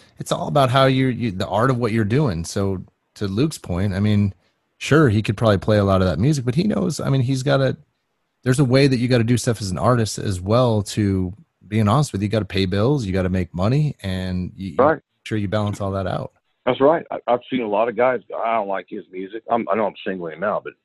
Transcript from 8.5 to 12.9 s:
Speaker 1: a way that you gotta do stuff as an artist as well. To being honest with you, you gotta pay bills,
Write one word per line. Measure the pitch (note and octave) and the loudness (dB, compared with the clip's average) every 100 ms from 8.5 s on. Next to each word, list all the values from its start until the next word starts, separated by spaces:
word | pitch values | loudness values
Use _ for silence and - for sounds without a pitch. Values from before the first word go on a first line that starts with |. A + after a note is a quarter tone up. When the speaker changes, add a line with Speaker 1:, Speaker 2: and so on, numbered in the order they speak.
| B2+ | 2
Speaker 1:
a | |
way | B2+ C3+ C#3 | 4 4 4
that | B2+ | 2
you | A#2+ | 2
gotta | B2 | 2
do | A2+ B2 | 2 0
stuff | - A2 | 0 -2
as | G2 | -4
an | C2+ | 0
artist | G#2+ B2 G#2+ - | 2 2 0 -4
as | G#2 F2+ | -6 -4
well. | F#2+ A#2 B2 G#2+ | 0 2 2 0
To | G2+ - G2+ F#2+ F#2 G2 - _ F#2+ | -2 -2 0 0 -4 -8 -20 _ -4
being | A2 G#2 | 0 2
honest | C3+ D3 | 2 0
with | G2 | -2
you, | G#2 | -2
you | |
gotta | A2 | -2
pay | G2 F#2+ F#2+ | -2 -2 0
bills, | G2 A#2 | 0 0